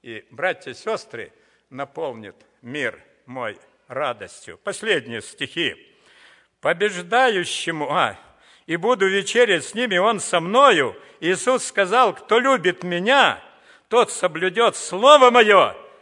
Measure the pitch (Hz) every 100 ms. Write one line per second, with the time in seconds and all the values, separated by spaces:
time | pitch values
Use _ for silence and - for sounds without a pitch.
0 | - 113 _ 120 180 165 - 120 - 220
1 | - 117 90 _ _ _ _ 131 139 -
2 | 156 113 104 - _ _ 117 143 123 -
3 | _ _ _ 127 117 101 _ _ _ 127
4 | 143 113 92 - - 82 - 190 220 175
5 | 113 117 - - 139 - 165 - _ _
6 | _ _ - _ _ _ 151 170 208 180
7 | 175 233 262 202 170 - - 165 139 160
8 | 127 98 - _ _ _ - 165 196 240
9 | 190 196 196 226 240 175 - 214 247 185
10 | 202 214 - 175 165 226 277 180 127 -
11 | - _ 160 185 - 254 - - 190 226
12 | 233 147 - 220 254 254 175 175 180 175
13 | 196 277 190 101 - _ _ _ _ 233
14 | 226 - 180 160 185 180 233 - - 185
15 | 254 294 254 240 214 202 123 - - _